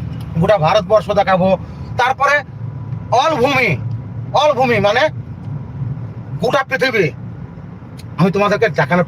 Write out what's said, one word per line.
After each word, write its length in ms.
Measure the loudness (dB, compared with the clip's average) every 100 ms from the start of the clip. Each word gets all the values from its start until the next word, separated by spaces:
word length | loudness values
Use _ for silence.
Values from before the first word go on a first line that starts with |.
| -8 -8 -4 0
গোটা 160 | 4 4
ভারতবর্ষ 440 | 4 2 4 2 4 2
দেখাবো, 280 | 4 4 4 2 -2 -12 -6 0
তারপরে 340 | 0 2 2 2 -2 -10 -10 -10 -8 -8 0 2
all 140 | 2 2
ভূমি, 300 | 2 2 2 0 -4 -6 -8 -10 -2 2
all 120 | 4 4
ভূমি 180 | 2 2 2
মানে 160 | 4 2 -2 -12 -12 -10 -10 -10 -8 -6 -8 -10 -12 -10 -4
গোটা 180 | 0 0 0
পৃথিবী 380 | 0 0 2 0 -2 -12 -12 -14 -16 -16 -16 -16 -16 -6 0
আমি 120 | 2 2
তোমাদেরকে 300 | 2 2 0 0
দেখানোর 280 | 2 2